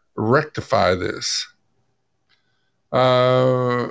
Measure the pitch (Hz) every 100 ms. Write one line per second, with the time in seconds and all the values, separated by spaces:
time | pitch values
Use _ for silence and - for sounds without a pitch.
0 | _ - 110 135 147 - - 107 92 92
1 | 95 - - - - _ _ _ _ _
2 | _ _ _ _ _ _ _ _ _ 127
3 | 127 127 127 127 131 127 123 123 120